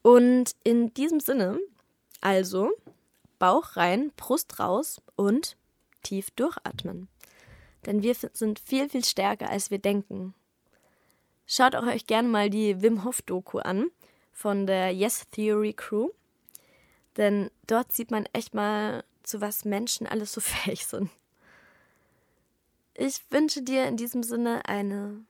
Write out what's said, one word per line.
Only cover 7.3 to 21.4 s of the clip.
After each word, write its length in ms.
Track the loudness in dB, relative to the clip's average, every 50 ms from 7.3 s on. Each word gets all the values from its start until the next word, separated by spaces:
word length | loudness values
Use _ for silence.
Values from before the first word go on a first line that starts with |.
| _ -20 -20 -20 -20 -20 -20 -20 _ _ -8
Denn 180 | -2 -2 0
wir 100 | 2 0
f-, 180 | 0 0 -4 -10
sind 260 | _ -4 -4 -4 -4 -6
viel, 300 | -6 -2 -2 0 0 0
viel 160 | -2 -2 -2
stärker, 460 | -2 -2 0 -2 -2 -2 -4 -6 -6
als 200 | -4 -4 -4 -4
wir 80 | -6 -2
denken. 560 | 0 0 0 0 -2 _ -10 -10 -10 -12 -14 _ _ _ _ _ _ _ _ _ _ _ _ _ _ _ _ _ _ _ _ _ _
Schaut 280 | -8 2 4 4 4 4
auch 120 | 2 -2
euch 200 | -2 -2 -2 -2
gerne 220 | 0 0 0 2 2
mal 200 | 2 2 2 2
die 320 | 2 2 0 0 0 4
Wim 240 | 2 2 2 2 -2
Hof 160 | -4 -6 -6
Doku 360 | -6 -4 -6 -6 -6 -6 -8 -6
an 320 | -4 -2 -2 -2 -2 -2 _ _ -20 _ _ _ _ _
von 360 | _ -6 -4 -2 -2 0 0
der 280 | 0 0 2 2 0 0
Yes 340 | 0 -2 -2 -2 -4 -10 _
Theory 440 | -6 -2 0 2 2 2 0 0 -4
Crew. 360 | -6 -10 -4 -2 -2 -2 -2 -6 _ _ _ _ _ _ -20 _ -20 _ _ _ _ _ _ _ _ _ _ _
Denn 340 | 0 2 2 2 2 0 -4 _ _ _
dort 260 | 0 0 0 0 _
sieht 180 | -6 -8 -4 -2
man 140 | -4 -4 -4 -4
echt 220 | _ -6 -6 -4 -4
mal, 500 | -2 -2 0 0 -2 -2 -4 -4 -6 -10 _ _ _
zu 180 | _ -10 -8 -6
was 240 | -6 -6 -6 -6 -4
Menschen 420 | -2 -2 -2 -2 -4 -4 -6 -4
alles 260 | -4 -4 -4 -4 -6
so 80 | -8 -6
<laughs> 0 |
fähig 460 | -6 -4 -4 -4 -4 -4 -6 -6 -8
sind. 240 | -8 -4 -4 -6 -6 -6 _ _ _ _ _